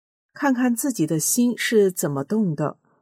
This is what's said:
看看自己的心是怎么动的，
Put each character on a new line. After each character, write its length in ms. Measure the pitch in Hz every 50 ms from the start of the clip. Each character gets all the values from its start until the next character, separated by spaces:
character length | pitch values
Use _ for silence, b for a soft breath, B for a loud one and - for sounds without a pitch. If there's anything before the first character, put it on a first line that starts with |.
| _ _ _ _ _ _
看 220 | _ - 294 277 262
看 220 | 233 254 247 240
自 160 | 226 - 285
己 160 | 226 - 160 151
的 100 | 170 156
心 400 | - - - 240 240 247 226 -
是 320 | - - 233 214 202 190
怎 180 | 180 - - 151
么 140 | 143 135
动 320 | 143 - 208 220 214 175 151
的， 240 | - 156 143 - - _ _ _ _